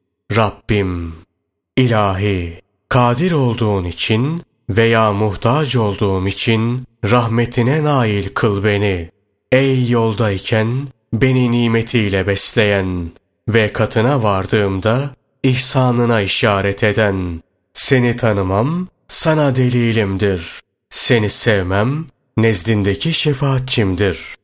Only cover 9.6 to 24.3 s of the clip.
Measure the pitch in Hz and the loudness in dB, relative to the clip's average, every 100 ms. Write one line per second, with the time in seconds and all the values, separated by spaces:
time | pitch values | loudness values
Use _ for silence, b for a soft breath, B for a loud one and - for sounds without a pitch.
9.6 | 135 131 120 120 113 110 110 95 - 110 | 2 2 2 2 0 0 -2 -2 -2 0
10.6 | 110 127 139 - _ 113 131 127 123 120 | 0 -4 -8 -14 _ 0 2 2 2 2
11.6 | 117 113 113 120 104 95 95 98 - 120 | 2 0 0 -2 0 0 -2 -2 -2 0
12.6 | 104 101 95 90 85 - _ _ - 110 | 2 0 -2 -4 -8 -12 _ _ -2 0
13.6 | 104 - 107 117 117 143 107 95 95 110 | 0 0 -2 0 0 2 0 0 0 0
14.6 | 101 95 107 123 139 - _ _ 131 127 | 0 0 0 -2 -4 -10 _ _ 0 0
15.6 | - 135 127 120 120 113 98 - 117 101 | 0 0 2 2 2 0 0 0 0 2
16.6 | 98 98 107 101 107 95 90 82 - _ | 0 0 0 2 0 0 -4 -8 -14 _
17.6 | _ - - 127 123 117 117 101 92 98 | _ -10 0 2 2 0 0 0 0 0
18.6 | 131 175 180 _ - - 165 156 143 127 | 0 -2 -8 _ -12 -4 0 2 2 2
19.6 | 127 123 117 110 101 95 104 92 85 - | 2 2 2 2 0 0 0 0 -6 -16
20.6 | - _ _ - - 120 104 - 120 101 | -20 _ _ -8 0 2 2 -2 0 0
21.6 | 90 98 113 151 165 _ _ - 113 98 | 0 0 0 -2 -8 _ _ 0 2 0
22.6 | 113 107 98 98 165 160 151 135 143 135 | 0 0 0 0 -2 0 0 0 0 0
23.6 | 131 - 98 90 101 82 - | -2 0 0 0 0 -2 -10